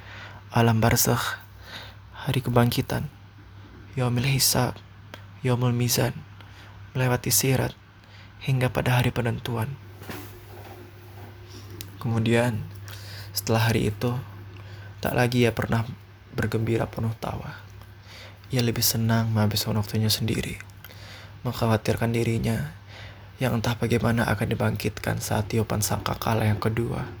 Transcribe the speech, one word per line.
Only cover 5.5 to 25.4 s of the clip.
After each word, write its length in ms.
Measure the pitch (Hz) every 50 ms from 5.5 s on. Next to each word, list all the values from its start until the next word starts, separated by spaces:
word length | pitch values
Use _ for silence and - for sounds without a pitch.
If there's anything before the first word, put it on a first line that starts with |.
| 123 120 123 123 120
mizan, 400 | 120 123 120 - - 127 120 - 160 - - - - - - - - - - - - - - -
melewati 400 | 127 127 127 123 120 - 123 -
sirat, 400 | - - 135 131 123 120 127 - - - - - - - - - - - - - - -
hingga 240 | - 135 127 127
pada 320 | 127 - 151 - - 127 123
hari 160 | 120 127 -
penentuan. 560 | 123 120 117 113 120 - - 120 113 110 135 139 - - - - - - - - - - - - - - - - - - - - - - - - - - - - - - - - - - - - - - - - - - - - - -
Kemudian, 560 | 120 113 113 113 113 117 117 120 123 113 104 - - - - - - - - - - - - - -
setelah 400 | - - - - 113 113 113 117
hari 240 | 113 117 123 110 107
itu, 240 | - - 123 123 131 - - - - - - - - - - - - - - - -
tak 160 | - - -
lagi 320 | - 123 120 127 123 120
ia 80 | 117 110
pernah 320 | - - - - - 110 - - - - - - - - - -
bergembira 560 | - - 110 - 110 110 110 113 117 - -
penuh 240 | - - 113 113 113 - -
tawa. 400 | - 113 - - - - - - - - - - - - - - - - - - - - - - -
Ia 160 | - 127 120
lebih 160 | 117 110 120 113
senang 480 | - - 113 113 113 117 117 113 113
menghabiskan 480 | 110 107 107 101 98 104 - 110 107 110
waktunya 320 | 104 - - 107 110 107
sendiri, 480 | 107 - 113 - - - - - - - - - - - - - - - - - - - - - - - -
mengkhawatirkan 640 | 127 113 - 120 113 110 107 - - 110 98 117 117
dirinya 640 | 117 117 117 113 113 113 127 117 113 117 143 151 - - - - - - - - - - - - - -
yang 240 | 131 123 123 117 107
entah 160 | 120 123 -
bagaimana 480 | 120 110 120 113 104 120 113 117 113
akan 240 | - 107 104 117 117
dibangkitkan 720 | 113 107 104 107 113 110 - 107 - - - 117 110 110 -
saat 240 | - 113 110